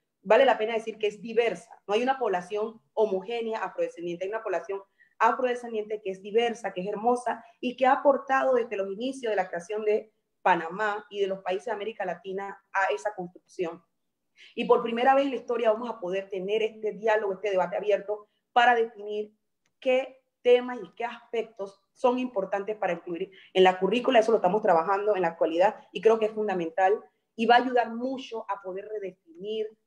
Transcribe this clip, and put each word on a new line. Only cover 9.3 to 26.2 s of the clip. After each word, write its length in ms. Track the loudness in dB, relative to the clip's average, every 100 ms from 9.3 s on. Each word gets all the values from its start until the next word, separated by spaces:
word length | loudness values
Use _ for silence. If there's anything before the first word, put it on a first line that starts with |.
de 60 | -2
la 120 | -2
creación 360 | -6 -8 -4
de 280 | 0 0 -2 _ _ _
Panamá 640 | 2 2 0 -4 -4 -4 -8
y 100 | -4
de 60 | -4
los 160 | -2
países 240 | -4 -6 -4
de 60 |
América 320 | -6 -6 -6
Latina 580 | -8 -8 -8 -10 -10 -14 _
a 140 | -2 0
esa 200 | -2 -4
construcción. 680 | -6 -12 -12 _ -8 -8 -8 _ _ _ _ _ _ -16
Y 120 | -6 2
por 160 | 2
primera 320 | 2 0 4
vez 100 | 4
en 60 | 2
la 60 | -4
historia 360 | -6 -2 0
vamos 180 | 0 -2
a 100 | -8
poder 300 | -6 -6 -6
tener 320 | -8 -2 -2
este 300 | -2 -4 -8
diálogo, 420 | -4 0 0 0
este 160 | -4 -2
debate 260 | 0 0 -2
abierto 520 | 0 -2 -2 -8 -10 _ _
para 220 | 2 4
definir 600 | 4 0 -4 -10 -8 -8 _ _ _ _ _
qué 420 | 0 0 -2 -12 _ _
temas 360 | 4 4 4 -10
y 120 | -12
qué 100 | -10
aspectos 760 | -10 -10 -8 -6 -6 -10 -14 -14 _
son 260 | _ 0 0
importantes 580 | -2 -4 -4 -4 -4 -4
para 160 | -2
incluir 400 | -4 -6 -8 -8 -12 -2
en 100 | 6
la 160 | 6 6
currícula. 380 | 0 0 4 4
Eso 120 | 4
lo 60 | 4
estamos 260 | 4 2
trabajando 540 | 4 4 4 0 2 2
en 60 |
la 60 | 0
actualidad 520 | 0 0 4 2 2 -12
y 100 | 2
creo 160 | 4
que 80 | 4